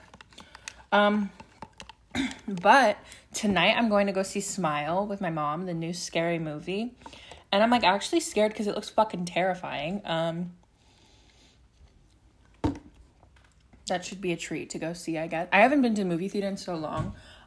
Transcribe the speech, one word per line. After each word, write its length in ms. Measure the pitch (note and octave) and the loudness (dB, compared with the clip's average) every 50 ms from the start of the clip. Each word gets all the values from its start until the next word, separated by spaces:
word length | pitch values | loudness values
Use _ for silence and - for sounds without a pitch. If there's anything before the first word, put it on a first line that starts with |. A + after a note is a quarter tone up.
| - - - - - _ _ - - - - - - - - - - _ - | -16 -20 -20 -20 -20 _ _ -20 -20 -20 -20 -20 -16 -18 -18 -18 -4 _ 4
Um, 360 | G3+ G#3 G#3 G#3 G#3+ G3+ F#3+ - - - - _ _ - - _ - - - - _ _ _ - | 6 6 6 4 2 0 -4 -6 -12 -20 -20 _ _ -20 -20 _ -20 -20 -20 -20 _ _ _ -6
<clears throat> 340 | B3 C4+ - - - - - | -4 -4 -4 -6 -10 -10 -8
but 500 | G3 E3+ F#3 G3+ A#3+ C#4 B3 G#3+ - - - - - - - _ - | -4 2 6 8 8 8 8 6 2 0 -6 -20 -20 -20 -18 _ -8
tonight 420 | - - G#3 F#3+ F3 E3+ G3+ G#3 - | -2 0 2 2 4 4 4 4 2
I'm 100 | A#3+ A3 | 2 2
going 200 | G3+ G3+ G3+ G3+ | 4 4 4 2
to 60 | F#3 | 2
go 100 | F#3+ G3 | -2 -2
see 180 | - - G3+ | -2 -4 -6
Smile 680 | G3+ - - - F3 D#3 D3 D3 D3 D#3 E3+ F#3+ G#3 G#3+ | -6 -6 -4 -2 -2 -2 -2 -2 -2 -2 -2 -2 -2 -2
with 140 | G3+ G3 | -4 -4
my 80 | G3 E3+ | -4 -4
mom, 360 | E3 D#3 D3+ D3 D3+ E3+ F#3+ | -2 -2 -2 -2 -2 -4 -4
the 80 | F3+ E3+ | -6 -6
new 200 | E3 E3 E3 F3 | -4 -4 -6 -6
Scary 440 | F3 - - - E3 E3 E3+ E3+ E3 | -8 -8 -6 -2 -2 0 0 0 -2
Movie. 560 | E3 D#3 D3 D3+ - E3+ F#3 G3+ A#3 B3 - - - - - - - - - - - _ | -4 -6 -8 -8 -8 -6 -6 -6 -6 -8 -10 -14 -20 -20 -20 -20 -20 -20 -20 -20 -6 _
And 120 | - G3 A3 | 2 4 4
I'm, 60 | A#3 | 4
like, 140 | B3 A#3+ - | 4 4 4
actually 360 | F3 F#3+ G3+ - - E4+ E4 | 4 2 2 0 -2 -2 -2
scared 320 | - - - G#3 G#3+ G#3+ G#3+ | -2 0 0 2 2 2 0
'cause 120 | - G#3+ G3+ | -2 -4 -4
it 80 | - | -4
looks 140 | G#3 G#3 - | -4 -6 -2
fucking 360 | - - G#3+ A3 - F3+ F3+ | 0 0 0 0 0 -6 -6
terrifying. 760 | E3+ - E3+ F3+ F#3+ F3+ F3+ - C#3+ C3+ C#3 D3 D#3+ G3 G3+ - | -4 -2 0 0 0 -2 -4 -6 -8 -6 -6 -6 -6 -6 -6 -4
Um, 460 | - E3 E3 E3 E3 D#3+ E3+ F3+ F3 - - _ _ _ _ _ _ _ _ _ _ _ _ _ _ _ _ _ _ _ _ _ _ _ _ - - _ _ _ _ _ _ _ _ _ _ _ _ _ _ - - - - - - - - - _ _ _ _ _ _ _ _ _ _ _ _ _ - - - - | -4 -2 -2 -2 -2 -4 -4 -6 -8 -10 -16 _ _ _ _ _ _ _ _ _ _ _ _ _ _ _ _ _ _ _ _ _ _ _ _ -20 -20 _ _ _ _ _ _ _ _ _ _ _ _ _ _ -2 -2 -2 -4 -10 -20 -20 -20 -20 _ _ _ _ _ _ _ _ _ _ _ _ _ -20 -12 -6 -4
that 180 | F#3+ F3 F3+ | -4 -4 -4
should 160 | - G3+ F#3 | -8 -10 -6
be 100 | G3 F3+ | -4 -4
a 60 | E3+ E3+ | -4 -4
treat 320 | - - E3 D3 C3+ - | -6 -8 -8 -8 -8 -8
to 80 | - E3+ | -8 -8
go 140 | D#3+ D#3+ F3 | -6 -8 -8
see, 240 | F3 - E3 D#3+ D#3 | -8 -8 -6 -6 -6
I 100 | D#3+ E3 | -4 -4
guess. 200 | E3 D#3+ F3+ F3+ | -4 -4 0 4
I 80 | F#3 F#3+ | 6 6
haven't 220 | A3 C4 D4+ C#4+ | 8 8 6 4
been 140 | B3 A#3+ G#3+ | 4 2 2
to 80 | G#3 G3 | 0 0
the 60 | F3+ | 0
movie 200 | E3+ E3 F#3 G3 | 0 -2 -2 -2
theater 180 | - G#3 G3 G3 | -4 -4 -4 -4
in 100 | G3 G3 | -6 -6
so 180 | - - F3 | -8 -6 -6
long. 400 | D#3+ D#3 D3+ - - G3+ - - - - - - - - | -6 -6 -6 -4 -4 -4 -6 -8 -12 -18 -20 -20 -20 -20